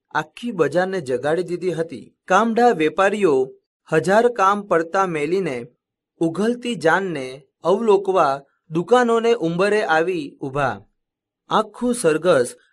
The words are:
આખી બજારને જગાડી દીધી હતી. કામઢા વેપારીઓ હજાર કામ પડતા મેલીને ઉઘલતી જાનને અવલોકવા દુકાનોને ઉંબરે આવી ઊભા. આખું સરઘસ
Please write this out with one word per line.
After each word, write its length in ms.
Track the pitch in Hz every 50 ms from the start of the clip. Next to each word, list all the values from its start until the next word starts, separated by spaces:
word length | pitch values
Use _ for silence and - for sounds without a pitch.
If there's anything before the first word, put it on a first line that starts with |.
| _ _
આખી 400 | _ 147 156 - _ - 233 240
બજારને 500 | 214 175 156 139 135 175 185 190 190 190
જગાડી 420 | 147 127 131 120 123 147 160 185
દીધી 300 | 180 165 175 170 165 185
હતી. 420 | 160 156 165 165 135 110 - - _ _ _ -
કામઢા 400 | 185 196 226 233 220 226 240 240
વેપારીઓ 840 | 233 165 156 151 156 - 190 202 202 214 196 170 139 131 131 135 - _ _ _ _ _ _ -
હજાર 360 | 160 160 135 170 196 220 240 240
કામ 340 | 240 214 190 190 202 208
પડતા 440 | 196 - 180 165 165 165 - 190 190
મેલીને 600 | 185 165 151 147 151 180 196 190 156 131 120 120 - _ _ _ _ _ _ _ _ _ _
ઉઘલતી 560 | 170 165 160 170 208 226 240 240 240 240 233
જાનને 680 | 165 143 160 160 185 196 185 165 143 131 127 131 143 _ _ _ _
અવલોકવા 800 | - 160 185 220 233 220 196 190 196 190 185 185 160 139 135 143 143 _ _ _ _ _
દુકાનોને 640 | 156 165 175 - 233 247 247 233 233 233 220 233
ઉંબરે 500 | 233 - 160 165 170 175 196 208 208 214
આવી 560 | 208 - 160 156 165 180 190 165 143 - - _
ઊભા. 420 | 147 139 127 147 139 123 104 98 101 _ _ _ _ _ _ _ _ _ _ _ _ _
આખું 460 | - 196 220 208 - - 233 247 240
સરઘસ 600 | 240 - 165 151 156 156 180 165 135 120 123 - _ _ _